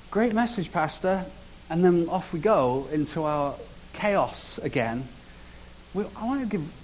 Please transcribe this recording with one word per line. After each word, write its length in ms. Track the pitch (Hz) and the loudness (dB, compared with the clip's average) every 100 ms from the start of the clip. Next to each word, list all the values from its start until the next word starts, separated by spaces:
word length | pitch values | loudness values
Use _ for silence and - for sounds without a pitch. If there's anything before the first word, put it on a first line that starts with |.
| - | -4
great 240 | 202 240 | 2 4
message, 380 | 214 233 208 165 | 4 2 0 -2
Pastor," 540 | 175 156 - 185 190 185 - - - - | 0 0 0 0 2 -2 -10 -18 -18 -4
and 140 | 165 | 4
then 240 | 180 175 170 | 6 6 4
off 240 | 185 - | 0 -2
we 60 | 170 | 0
go 480 | 202 196 127 131 135 | 4 6 4 2 0
into 320 | 151 143 165 | -2 -2 -2
our 320 | 151 147 143 - - - - | 0 0 -2 -4 -12 -16 -16
chaos 640 | - 208 196 123 - - - | -4 2 2 2 -2 -10 -6
again. 440 | 147 135 117 117 127 - - - - - - - - | -2 0 0 -2 -6 -12 -18 -18 -18 -18 -18 -20 -8
We, 120 | 190 214 - | -6 -6 -6
I 100 | 226 | -4
want 160 | 277 | -2
to 60 | 240 | -2
give 180 | 202 143 - | -2 -4 -10